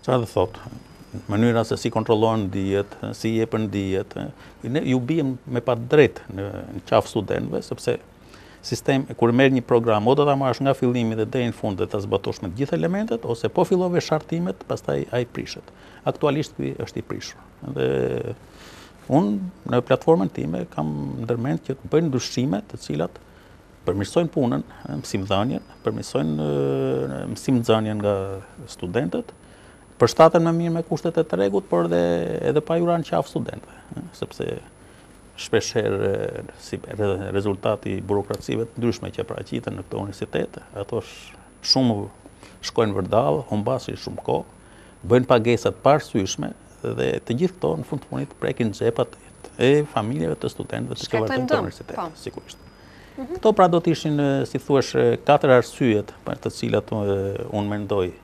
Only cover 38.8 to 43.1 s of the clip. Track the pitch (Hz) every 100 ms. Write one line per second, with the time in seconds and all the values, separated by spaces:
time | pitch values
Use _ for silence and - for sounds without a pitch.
38.8 | 117 113 98 - - - - 123 113 98
39.8 | 95 110 101 101 110 156 185 - - -
40.8 | 101 113 - - - - - - - 135
41.8 | 123 104 104 - - - - - - -
42.8 | 110 98 92